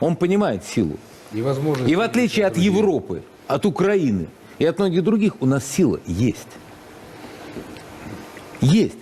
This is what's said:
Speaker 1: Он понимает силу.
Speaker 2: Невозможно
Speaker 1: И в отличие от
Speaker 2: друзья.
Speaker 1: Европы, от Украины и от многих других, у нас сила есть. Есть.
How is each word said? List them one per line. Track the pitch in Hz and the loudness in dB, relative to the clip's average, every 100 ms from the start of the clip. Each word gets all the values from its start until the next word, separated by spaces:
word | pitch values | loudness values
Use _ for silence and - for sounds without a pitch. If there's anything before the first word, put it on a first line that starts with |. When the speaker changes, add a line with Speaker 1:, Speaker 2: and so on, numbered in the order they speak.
Speaker 1:
Он | 151 165 | -2 0
понимает | 175 196 196 101 - | 2 2 2 -2 -4
силу. | - 85 - - - - | -2 -2 -4 -14 -20 -10
Speaker 2:
Невозможно | 107 127 135 156 139 127 | -4 -2 -2 0 0 2
Speaker 1:
И | 170 | 2
в | |
отличие | 226 226 240 214 196 | 2 2 0 2 0
от | |
Speaker 2:
друзья. | 139 196 | 2 2
Speaker 1:
Европы, | 190 208 143 - 82 - - - | 4 2 2 -2 -8 -10 -12 -4
от | 135 208 | 0 0
Украины | 147 190 208 143 98 78 - - - | 2 2 2 2 0 -4 -12 -14 -2
и | 156 | 0
от | 170 | 0
многих | 196 170 | 0 2
других, | 180 220 208 - | 2 2 2 0
у | 131 | 0
нас | 135 - | 0 0
сила | - 151 78 - | 2 2 0 -2
есть. | 90 120 - - - - - - - - - - - - - - - - - - 92 - - - - | 0 0 -2 -8 -20 -20 -20 -20 -20 -20 -20 -20 -18 -16 -16 -16 -18 -20 -18 -16 -16 -16 -20 -18 -2
Есть. | 127 214 143 - | 2 4 2 -2